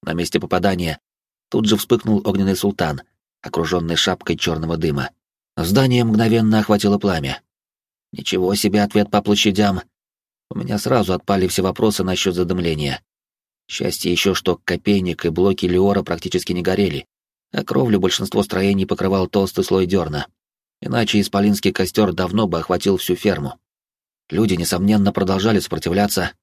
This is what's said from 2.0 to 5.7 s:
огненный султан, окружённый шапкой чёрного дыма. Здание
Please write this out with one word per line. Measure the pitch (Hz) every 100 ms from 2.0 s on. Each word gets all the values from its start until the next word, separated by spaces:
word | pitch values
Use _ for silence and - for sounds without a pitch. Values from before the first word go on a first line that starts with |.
| 113 104
огненный | 101 98 95 95
султан, | 101 98 82 71 - _ _ _
окружённый | - - 82 87 82 82
шапкой | - 90 - 82
чёрного | - 80 82 82
дыма. | 80 71 65 _ _ _ _ -
Здание | 82